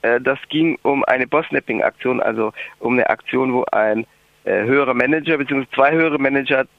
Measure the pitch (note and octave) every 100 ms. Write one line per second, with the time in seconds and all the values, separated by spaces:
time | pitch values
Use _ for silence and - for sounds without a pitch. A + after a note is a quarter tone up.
0 | A2+ A#2+ C3 C3+ - D3+ D#3+ D3 - C#3
1 | - B2+ B2 C#3+ - C#3+ - A2+ - -
2 | B2+ B2 A2 A2 A2 - - - A2+ B2
3 | - - - B2+ C3 B2 - - G#2+ G#2+
4 | A2+ _ _ _ - G2 G#2+ C#3 C3+ B2
5 | B2+ D#3 D3 D#3 C3+ C#3 B2+ - C#3 D#3+
6 | D#3+ D3 C3+ C#3 C3+ C3+ C3